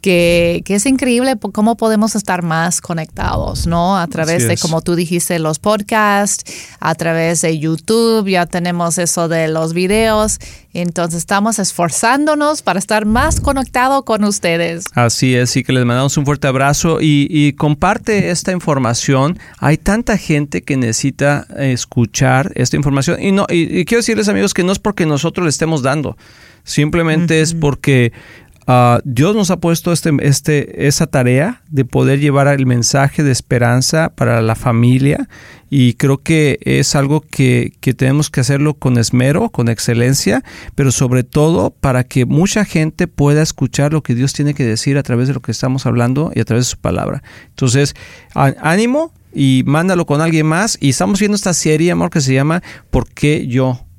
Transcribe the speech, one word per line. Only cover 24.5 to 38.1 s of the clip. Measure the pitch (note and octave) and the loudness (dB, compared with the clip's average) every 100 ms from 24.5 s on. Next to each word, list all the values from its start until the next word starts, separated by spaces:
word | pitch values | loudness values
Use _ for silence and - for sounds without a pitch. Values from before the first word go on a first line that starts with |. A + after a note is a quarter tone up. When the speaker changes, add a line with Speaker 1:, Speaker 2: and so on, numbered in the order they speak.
| - | 0
Speaker 2:
que | |
no | F3+ | 0
es | G3 | 0
porque | G#3+ G3+ D#3+ | -4 -2 0
nosotros | D3 E3 D#3 F3 | 0 -2 -2 -2
le | |
estemos | C3+ D#3+ D#3+ | -2 -2 0
dando. | B2+ D3+ A2+ F#2+ - - - - | 0 -2 -4 -10 -18 -20 -20 -20
Simplemente | - - D3+ E3 E3 D#3+ E3+ D#3+ | -6 -2 0 0 0 0 2 2
es | D#3 | 0
Speaker 3:
Ujú. | E3 | 0
Speaker 2:
porque, | D3 C3 - C3 A#2+ - - - - - - | -2 0 2 2 2 -2 -20 -20 -20 -10 0
ah, | B2 B2 A#2+ | 4 4 2
Dios | C#3+ A#2 E3 G#3+ | 0 0 2 2
nos | F#3 | 0
ha | F3 | 0
puesto | E3+ E3 F3 | 0 0 0
este, | E3+ E3+ C#3 | -2 0 0
este, | C#3+ C#3 - D3 - - C#3 | 2 0 0 0 -2 -2 0
esa | C#3+ D#3 | 0 0
tarea | C#3+ B2 B2+ F3+ B3 _ | 2 2 2 0 -4 _
de | D3 C3+ | -2 0
poder | C3 C3 C#3 | 2 2 2
llevar | D3 C#3 C#3 | 2 2 2
el | C#3 C3 | 2 2
mensaje | A#2+ A#2 C#3 C#3 - | 2 2 2 2 2
de | D3 | 0
esperanza | B2 - B2 A#2+ B2 C3+ D#3+ E3 - | 0 0 0 2 2 2 0 -2 0
para | A#2 A#2 | 0 2
la | A2+ A2 | 0 0
familia, | B2 A2+ A#2+ B2+ C#3 G3+ C4+ - - - _ | 0 2 4 4 2 0 -4 -12 -20 -20 _
y | C#3+ B2 - | 2 2 2
creo | C#3 C3+ | 0 0
que | - D#3+ D3 - | 0 2 2 0
es | - C3+ C#3 D3+ | 0 0 2 0
algo | C#3 D3+ | 0 -2
que, | - - C3 B2 A#2+ _ | -2 0 2 2 -2 _
que | - | -4
tenemos | B2+ C3 | 0 0